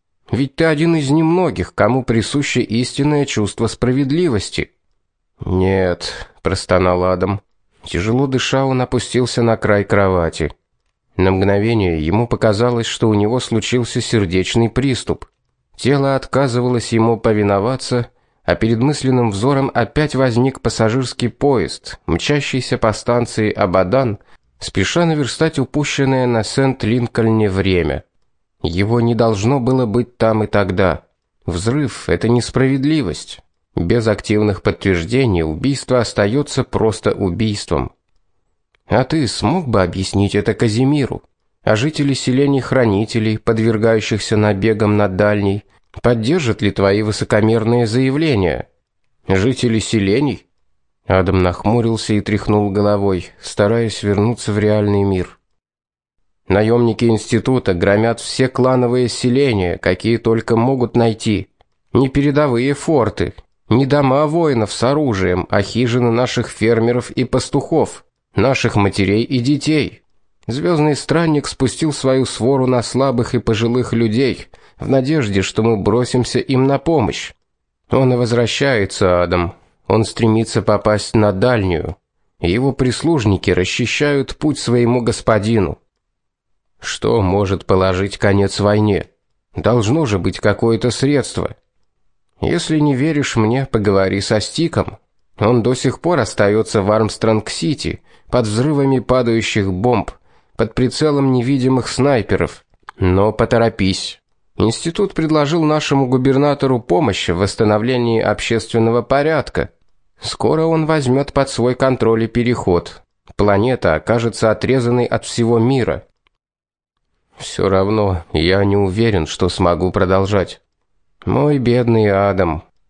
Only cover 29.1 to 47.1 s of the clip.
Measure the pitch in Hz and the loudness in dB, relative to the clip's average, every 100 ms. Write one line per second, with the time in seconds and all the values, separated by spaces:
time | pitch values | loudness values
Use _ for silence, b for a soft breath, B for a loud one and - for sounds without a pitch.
29.1 | 117 117 107 107 139 120 131 120 110 120 | 2 2 2 0 0 0 0 0 0 -2
30.1 | - 113 110 104 104 98 92 95 71 _ | 0 0 2 0 0 0 0 0 0 _
31.1 | _ _ _ - 87 104 135 139 - - | _ _ _ -8 -4 -2 -2 -2 -6 -4
32.1 | 85 - 120 117 - 131 135 139 156 104 | -2 2 0 0 0 0 0 0 0 -2
33.1 | 73 - - _ _ _ - 87 117 110 | -6 -12 -20 _ _ _ -4 0 0 2
34.1 | 104 - 107 107 98 - - 101 90 82 | -2 0 0 0 0 -2 -2 0 0 0
35.1 | 120 131 90 80 80 131 139 - 127 113 | 0 2 2 0 -2 -4 -4 0 0 0
36.1 | - 104 127 143 - 123 107 110 101 - | 0 0 0 -4 -4 -4 0 0 0 -2
37.1 | - 98 85 110 104 - 73 64 _ _ | -2 -2 -2 -2 -4 -4 -4 -4 _ _
38.1 | _ _ _ _ _ _ _ - 113 131 | _ _ _ _ _ _ _ -2 0 0
39.1 | 160 120 - 104 175 147 107 92 95 95 | 0 -2 -2 -2 -2 0 0 0 -2 -4
40.1 | 98 101 101 101 104 117 107 131 147 127 | 0 0 0 -2 0 0 2 0 0 -2
41.1 | - _ _ _ _ - 107 139 151 143 | -6 _ _ _ _ -2 0 0 -2 -2
42.1 | 131 - 127 143 139 120 131 117 98 110 | -2 0 0 2 0 0 0 2 2 0
43.1 | 117 110 107 - 113 110 110 113 113 - | -2 -2 -2 -2 0 2 2 2 2 0
44.1 | 107 - 107 107 104 107 107 107 104 104 | -4 0 2 2 2 0 2 2 2 0
45.1 | 92 104 104 101 101 - b _ - 117 | 2 2 2 0 -2 -6 b _ -4 0
46.1 | 120 110 175 127 104 104 - 98 101 107 | 0 0 0 0 0 -2 2 2 2 0